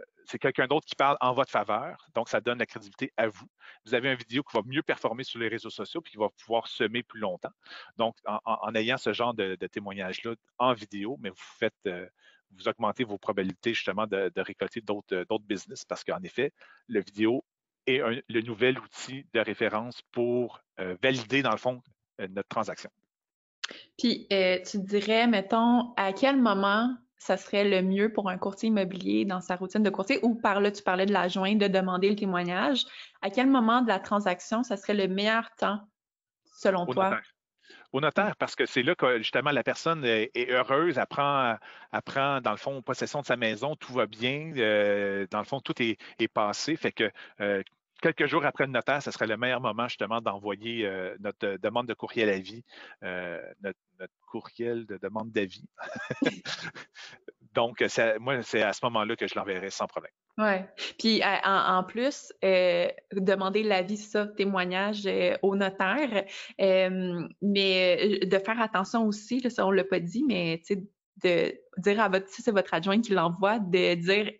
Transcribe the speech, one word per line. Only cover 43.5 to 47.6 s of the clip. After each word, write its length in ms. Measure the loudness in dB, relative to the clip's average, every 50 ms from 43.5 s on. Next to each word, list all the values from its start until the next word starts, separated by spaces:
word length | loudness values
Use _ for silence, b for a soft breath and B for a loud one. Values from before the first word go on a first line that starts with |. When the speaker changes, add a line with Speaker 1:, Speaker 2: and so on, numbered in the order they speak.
| -2 -2 -4 -6 -6
Speaker 1:
tout 180 | -6 -10 -6 -2
va 120 | -2 -2 -2
bien, 440 | -2 -4 -2 -2 -2 -2 -6 -6 -2 0
euh, 680 | 2 4 4 4 4 4 2 2 0 0 -2 -2 -4 -4
dans 80 | -4 -4
le 60 | -4
fond, 140 | -4 -6 -6
tout 200 | -6 -6 -4 -2
est, 160 | 0 -2 -2 B B B B -4
est 80 | -4 -2
passé. 480 | 0 0 0 0 -2 -4 -4 -4 -4
Fait 160 | -2 -2 -4
que, 200 | -2 -2 -2 -2 B B B B B -6
euh, 220 | -2 -2 -2 -2